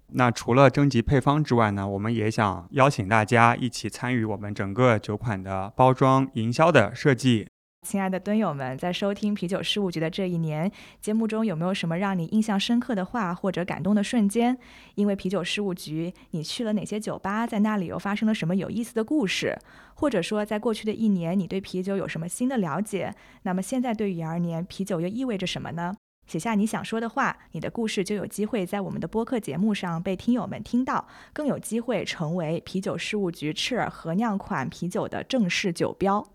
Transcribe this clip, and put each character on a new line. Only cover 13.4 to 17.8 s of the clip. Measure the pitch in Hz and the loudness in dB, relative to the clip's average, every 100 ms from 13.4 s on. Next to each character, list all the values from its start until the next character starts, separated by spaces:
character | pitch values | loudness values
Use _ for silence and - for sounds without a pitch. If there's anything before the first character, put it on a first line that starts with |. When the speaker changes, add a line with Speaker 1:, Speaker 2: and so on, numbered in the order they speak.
| 196 | -2
Speaker 2:
者 | 180 | -2
感 | 180 151 | -4 -2
动 | 165 | 2
的 | 208 | 2
瞬 | 202 247 202 | 2 2 2
间？ | 226 240 254 - - - | 4 2 0 -6 -20 -12
因 | - 208 | -2 0
为 | 196 | 0
啤 | 185 | -2
酒 | 190 | -2
事 | 165 208 | -2 -2
务 | 202 | -2
局， | 180 147 156 170 - - | -4 -6 -6 -6 -8 -10
你 | 175 | -8
去 | 151 - | -6 -4
了 | 226 | -2
哪 | 214 | -2
些 | 160 214 | -2 -6
酒 | 208 - | -6 -6
吧？ | 196 208 | -4 -2
在 | 233 214 | -2 2
那 | 214 | 2
里 | 214 | 0